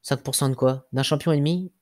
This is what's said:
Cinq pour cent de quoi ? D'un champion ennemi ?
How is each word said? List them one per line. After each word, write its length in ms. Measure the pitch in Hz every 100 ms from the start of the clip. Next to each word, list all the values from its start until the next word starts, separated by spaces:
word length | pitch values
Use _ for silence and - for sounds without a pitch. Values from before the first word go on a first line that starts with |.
Cinq 200 | - 135
pour 140 | - 131
cent 140 | 139
de 60 | 127
quoi ? 320 | 131 131 -
D'un 120 | 127
champion 280 | 135 147 170
ennemi ? 400 | 151 143 175 185 _